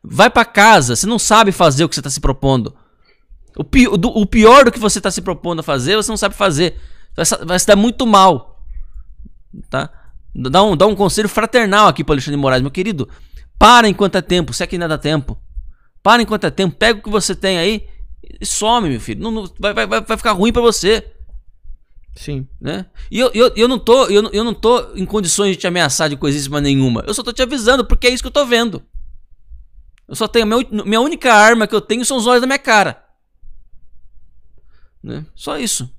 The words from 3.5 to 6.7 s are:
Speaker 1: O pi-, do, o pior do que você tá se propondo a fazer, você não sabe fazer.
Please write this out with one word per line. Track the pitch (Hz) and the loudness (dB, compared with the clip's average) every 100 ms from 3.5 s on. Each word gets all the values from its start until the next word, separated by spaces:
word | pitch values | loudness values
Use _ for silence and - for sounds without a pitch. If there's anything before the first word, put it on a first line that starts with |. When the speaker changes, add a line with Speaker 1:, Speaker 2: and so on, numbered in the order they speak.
| - | -14
Speaker 1:
O | |
pi-, | - 269 247 196 | 0 2 4 2
do, | 185 | -2
o | 226 | -2
pior | 202 233 220 269 247 | 0 4 8 8 6
do | |
que | 240 | 2
você | 214 202 | -4 -2
tá | 202 | -4
se | - | -6
propondo | 185 160 170 165 | -8 -8 -6 -8
a | |
fazer, | 160 139 127 214 | -4 -4 0 -2
você | 208 | -2
não | 220 | -4
sabe | 202 - | -4 -2
fazer. | 196 143 180 | -2 0 -2